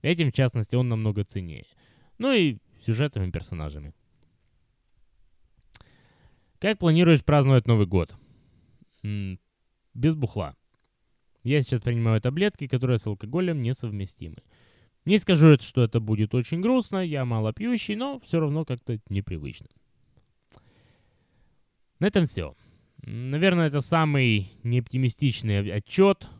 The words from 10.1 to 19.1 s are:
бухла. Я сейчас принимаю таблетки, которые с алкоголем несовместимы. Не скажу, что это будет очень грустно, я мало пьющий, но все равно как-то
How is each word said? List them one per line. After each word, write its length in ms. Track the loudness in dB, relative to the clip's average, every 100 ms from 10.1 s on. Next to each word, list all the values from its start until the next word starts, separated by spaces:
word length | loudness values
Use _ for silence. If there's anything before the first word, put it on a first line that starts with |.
бухла. 400 | 0 -4 -6 -8 -10 _ _ _ _ _ _ _ _
Я 200 | -2 0
сейчас 180 | 0 -2
принимаю 400 | -2 -2 0 2
таблетки, 480 | 0 -2 -2 -4 -4
которые 300 | -2 0 -2
с 80 | -2
алкоголем 560 | -8 -6 -2 -2 -2
несовместимы. 760 | -4 -6 -8 -8 -10 _ -18 -18 _ _ _ _ _ _
Не 140 | 0 0
скажу, 380 | 4 8 8 8
что 220 | 4 0
это 180 | 2 0
будет 340 | 0 -2 0
очень 280 | -2 -4 -2
грустно, 360 | 0 0 0 -6
я 260 | -4 -4
мало 280 | -2 -2 -2
пьющий, 440 | -4 -4 -4 -4 -6
но 240 | -6 -10
все 200 | -4 -2
равно 240 | 0 -4
как-то 340 | -6 -8 -6 -10 _